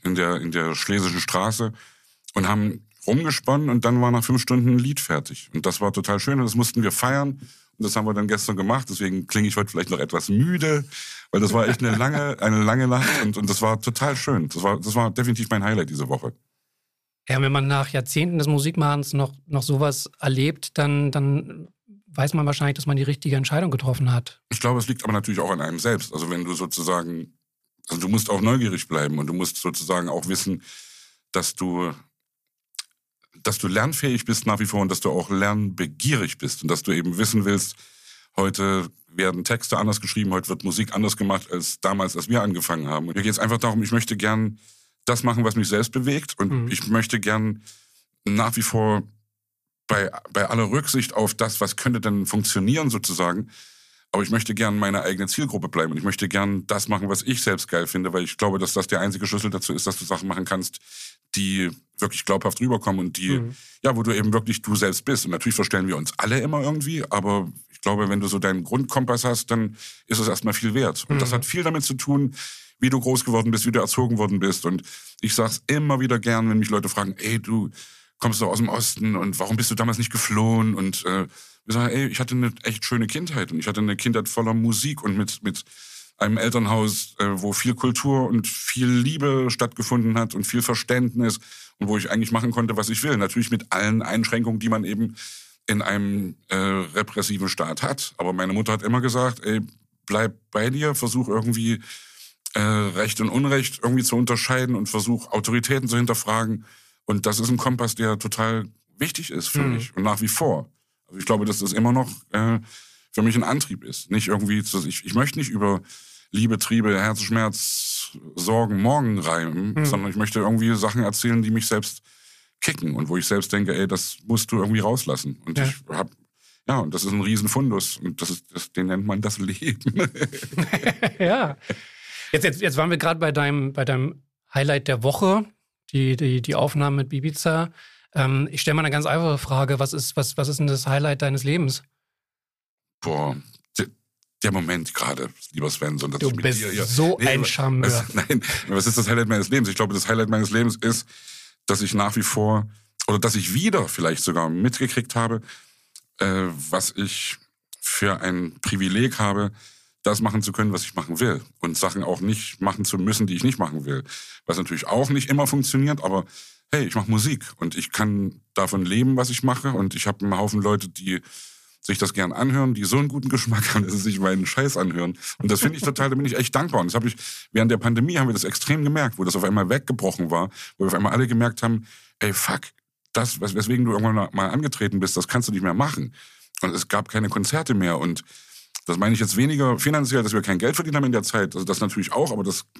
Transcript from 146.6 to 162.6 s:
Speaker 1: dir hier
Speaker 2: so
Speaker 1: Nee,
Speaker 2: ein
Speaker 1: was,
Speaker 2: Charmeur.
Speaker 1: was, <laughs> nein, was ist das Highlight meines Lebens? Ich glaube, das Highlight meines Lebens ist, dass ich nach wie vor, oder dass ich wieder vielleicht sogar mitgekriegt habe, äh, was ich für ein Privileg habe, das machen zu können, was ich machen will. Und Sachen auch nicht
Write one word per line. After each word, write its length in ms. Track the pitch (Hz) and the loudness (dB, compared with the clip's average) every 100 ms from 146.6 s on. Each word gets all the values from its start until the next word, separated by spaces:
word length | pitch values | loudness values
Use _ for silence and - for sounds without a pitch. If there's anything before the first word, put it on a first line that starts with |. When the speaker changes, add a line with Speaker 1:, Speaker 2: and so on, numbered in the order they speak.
Speaker 1:
dir 100 | 107 | -2
hier 140 | 101 104 | -2 0
Speaker 2:
so 320 | 123 165 185 | 2 2 4
Speaker 1:
Nee, 80 | 127 | 2
Speaker 2:
ein 120 | 131 | 2
Speaker 1:
was, 80 | 120 | 0
Speaker 2:
Charmeur. 560 | - 135 131 127 120 107 | 0 0 2 2 0 0
Speaker 1:
was, 60 | |
<laughs> 0 | |
nein, 280 | 110 - 135 - - - | -2 0 0 0 -6 -2
was 200 | 98 110 | 0 2
ist 100 | 117 | 2
das 100 | 104 | 2
Highlight 200 | 117 110 | 2 2
meines 220 | 107 95 | 0 2
Lebens? 200 | 135 104 | 2 2
Ich 60 | 95 | 0
glaube, 180 | 104 | 0
das 140 | 98 98 | 0 0
Highlight 220 | 113 107 | 2 2
meines 220 | 110 101 | 2 2
Lebens 240 | 110 117 98 | 2 2 2
ist, 300 | 113 113 - - - - - _ - | 0 0 -4 -18 -20 -20 -20 _ -2
dass 160 | 101 | 0
ich 120 | 101 | 0
nach 220 | 101 101 107 | 2 2 0
wie 80 | |
vor, 460 | 98 - 107 107 107 - _ - - | 0 2 2 2 0 -10 _ -8 0
oder 120 | 104 | 2
dass 160 | 113 101 | 2 2
ich 180 | 87 | 0
wieder 340 | 110 208 190 85 | 2 2 2 0
vielleicht 360 | - 82 80 | 0 0 0
sogar 260 | - 82 82 | 0 0 0
mitgekriegt 640 | 85 120 - 131 - 113 120 | 2 0 0 -2 -2 -2 0
habe, 260 | 117 110 - - _ _ _ - _ - | 0 -2 -6 -20 _ _ _ -20 _ -2
äh, 280 | 98 95 92 73 69 | 0 0 -2 -4 -4
was 220 | 92 - - | -2 -2 -4
ich 420 | 101 - - - _ _ _ - | -4 -4 -8 -8 _ _ _ -10
für 400 | - - 101 95 | -4 0 0 0
ein 340 | 92 90 87 - | -2 -2 -4 -6
Privileg 580 | - 98 95 101 127 123 | -4 0 0 2 0 2
habe, 320 | 104 101 104 - - - _ _ | 0 2 -2 -4 -20 -20 _ _
das 180 | 110 104 | 0 2
machen 200 | 110 107 | 2 0
zu 100 | 101 | -2
können, 200 | 95 107 | 0 0
was 120 | 90 | 0
ich 120 | - - | -4 -8
machen 240 | 76 82 | -6 0
will. 220 | 123 73 - - | 0 0 -6 -8
Und 180 | 85 78 | -4 0
Sachen 260 | 92 98 | -2 -2
auch 180 | 82 87 | -2 -2
nicht 400 | 98 107 - - | 0 -2 -4 -2